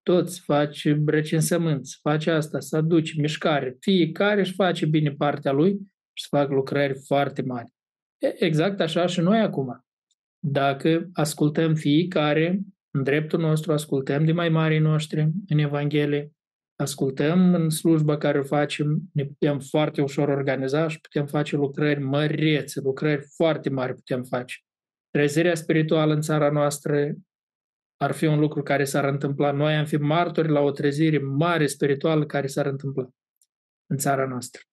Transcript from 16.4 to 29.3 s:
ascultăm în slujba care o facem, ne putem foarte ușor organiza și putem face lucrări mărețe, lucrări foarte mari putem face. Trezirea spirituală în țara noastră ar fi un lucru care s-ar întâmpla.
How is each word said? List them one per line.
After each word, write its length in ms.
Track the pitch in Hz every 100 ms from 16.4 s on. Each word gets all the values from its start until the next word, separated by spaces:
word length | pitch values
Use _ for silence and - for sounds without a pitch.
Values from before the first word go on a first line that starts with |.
| _ _ _ -
ascultăm 760 | - - 135 131 147 180 180
în 160 | 175 160
slujba 480 | 156 165 160 151 147
care 220 | 147 143
o 40 |
facem, 580 | 139 147 147 - 151 156 -
ne 120 | 147 139
putem 340 | - 151 143
foarte 420 | - 151 151 -
ușor 280 | 139 147 147
organiza 580 | 139 139 131 135 147 160
și 120 | 156
putem 260 | - 151 143
face 300 | 151 147 143
lucrări 440 | 139 139 151 143
mărețe, 800 | 135 143 151 151 156 147 - -
lucrări 420 | 135 131 151 147 - -
foarte 340 | 165 147 151
mari 240 | 135 127
putem 300 | 127 - 127
face. 320 | 123 123 123 - _ _ _ _ _
Trezirea 460 | 147 147 156 175 165
spirituală 580 | 165 160 156 160 156
în 80 | 151
țara 300 | 151 151 147
noastră 640 | 147 147 143 147 147 147 - _ _ _ _ _ _ _ _
ar 140 | 143
fi 140 | 143 160
un 140 | 151
lucru 240 | 151 151
care 200 | 143 139
s-ar 200 | 139 147
întâmpla. 480 | 139 143 143